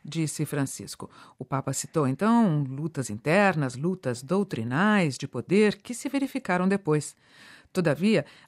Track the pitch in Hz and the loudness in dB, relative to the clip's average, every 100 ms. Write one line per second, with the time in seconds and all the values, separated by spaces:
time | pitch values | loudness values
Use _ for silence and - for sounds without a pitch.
0 | - 156 156 - 147 143 135 - 98 - | -10 -4 -4 -2 -4 -4 -4 -6 -12 -14
1 | - - - - - 135 139 135 - 165 | -16 -18 -20 -14 -6 -4 -4 -6 -4 0
2 | 131 139 214 233 214 151 135 135 160 139 | 0 2 2 4 4 2 -2 -4 -6 -6
3 | 123 104 147 185 202 160 135 123 170 185 | -6 -4 2 4 4 2 -2 -2 -4 -4
4 | 131 117 135 190 196 - 120 135 208 208 | -4 -6 -2 -2 -2 -4 -2 2 4 4
5 | 160 127 139 123 - 190 214 202 - 247 | 2 -2 -8 -6 0 4 4 2 -8 -8
6 | 277 277 269 269 - 180 185 196 175 151 | -4 -2 -2 -4 -2 0 2 2 2 0
7 | - - _ - - - _ 185 160 139 | 0 -12 _ -20 -20 -20 _ 0 2 2
8 | 208 185 - - | 4 2 0 -10